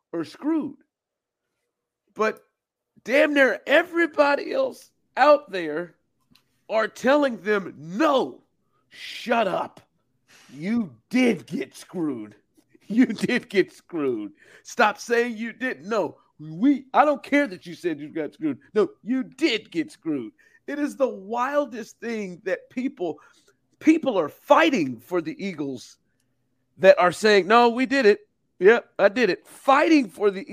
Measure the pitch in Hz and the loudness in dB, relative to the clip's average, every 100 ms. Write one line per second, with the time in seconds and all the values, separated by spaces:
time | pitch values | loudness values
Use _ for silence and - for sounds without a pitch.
0 | _ 170 156 - 285 320 175 - _ _ | _ -10 -10 -8 -4 -4 -6 -12 _ _
1 | _ _ _ _ _ _ _ _ _ _ | _ _ _ _ _ _ _ _ _ _
2 | _ - 214 214 _ _ _ _ _ _ | _ -4 -4 -4 _ _ _ _ _ _
3 | - 285 311 285 254 - - 302 349 339 | -2 2 2 2 2 0 0 0 2 -2
4 | 320 302 285 285 320 269 262 - - _ | -2 0 0 0 -2 -4 -4 -8 -20 _
5 | _ - 285 285 254 185 156 151 175 _ | _ 2 4 4 2 -8 -6 -6 -8 _
6 | _ _ _ _ _ _ - 220 220 - | _ _ _ _ _ _ -6 -2 -2 -2
7 | 254 294 277 202 190 208 170 127 156 196 | 2 2 2 -2 -2 -2 -4 -12 -10 -2
8 | 311 262 139 - _ _ _ _ _ - | 0 0 -2 -8 _ _ _ _ _ -20
9 | - - 214 233 196 165 143 - _ _ | -16 -12 -4 -2 -2 -4 -8 -14 _ _
10 | _ _ _ _ _ 143 185 233 170 - | _ _ _ _ _ -10 -6 -4 -6 -12
11 | _ 247 247 170 - 180 - - - 185 | _ 0 0 0 -6 -10 -10 -16 -14 -8
12 | 151 120 107 - _ _ _ _ - 220 | -6 -6 -12 -20 _ _ _ _ -2 0
13 | 247 208 196 240 - 196 170 - _ 165 | 2 0 -2 -2 0 0 -2 -6 _ -6
14 | 135 113 101 - _ - - - 214 208 | -4 -4 -8 -16 _ -20 -8 0 0 -2
15 | - 233 240 214 233 - 254 135 185 220 | -2 -2 -2 -6 -12 -8 -8 -8 -6 -4
16 | 143 - _ - 156 165 269 269 - 208 | -4 -8 _ -20 -16 0 2 2 0 2
17 | 294 277 - 285 277 180 175 156 175 147 | 2 0 -2 -2 -2 -6 -16 -10 -8 -6
18 | 147 156 147 - 156 127 _ 208 190 - | -8 -10 -10 -8 -8 -8 _ -2 -2 -4
19 | 190 262 180 - 311 220 - 170 - - | -6 -6 -6 -4 -2 -2 -6 -8 -8 -8
20 | 165 143 107 - _ _ - 285 294 - | -8 -6 -8 -16 _ _ -12 -6 -6 -2
21 | 247 202 196 240 262 294 269 226 - _ | -4 -4 -10 -6 -4 -2 -4 -8 -16 _
22 | 233 220 190 175 185 175 - 254 262 - | -8 -8 -8 -10 -8 -8 -8 -8 -8 -6
23 | 175 147 _ _ _ _ _ _ - 320 | -8 -8 _ _ _ _ _ _ 2 2
24 | 269 190 147 - - 294 320 247 135 110 | 0 -2 -2 -4 2 4 4 0 -2 -6
25 | - 180 156 - 196 147 139 123 - _ | -8 -6 -6 -8 -10 -8 -10 -10 -16 _
26 | _ _ _ _ _ _ _ - 190 190 | _ _ _ _ _ _ _ 2 4 6
27 | 175 - 214 202 180 233 240 233 233 277 | 2 2 2 4 4 4 4 2 0 4
28 | 240 - _ _ _ - 185 233 - - | 4 4 _ _ _ 2 4 4 2 0
29 | - 202 202 - - - - 277 330 302 | 2 2 0 -2 -8 -4 2 4 4 4
30 | 202 - 208 190 - | 2 -2 -2 -2 -6